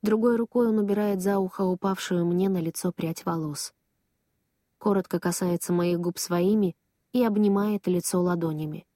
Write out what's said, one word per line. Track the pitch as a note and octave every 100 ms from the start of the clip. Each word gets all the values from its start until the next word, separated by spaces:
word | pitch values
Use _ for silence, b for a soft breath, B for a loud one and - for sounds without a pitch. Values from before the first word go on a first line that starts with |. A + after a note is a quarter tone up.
Другой | G#3 A3 A#3 A#3
рукой | A#3 B3 A#3
он | A3
убирает | G3+ G3 G#3 G3
за | F#3 G3+
ухо | F#3 -
упавшую | F#3+ F3+ G3 F#3+ - F3
мне | E3+ F3 G3
на | F#3
лицо | E3 - F#3
прядь | - E3 E3
волос. | - E3 D#3 C#3+ - _ _ _ _ _ _ _ _ _ _ _
Коротко | - G3 F3+ F3
касается | F3 F3 F3+ F3 -
моих | F3 F3 F3
губ | F3 F3
своими | - F3 F3+ G#3+ G3 - _ _ _
и | B3
обнимает | A#3 G#3 G#3 G3 G#3 G#3 -
лицо | F3+ - F#3
ладонями. | F3+ F3 E3+ D3+ D#3 D#3 -